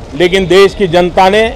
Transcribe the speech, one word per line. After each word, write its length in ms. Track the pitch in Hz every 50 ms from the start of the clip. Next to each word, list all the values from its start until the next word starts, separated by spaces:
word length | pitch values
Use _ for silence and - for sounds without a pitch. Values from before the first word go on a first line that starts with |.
| - - 135
लेकिन 320 | 143 175 180 180 190 190
देश 280 | 165 180 196 196 185 -
की 140 | - 202 170
जनता 400 | 160 175 180 175 170 190 185 190
ने 140 | 202 214 226 226 -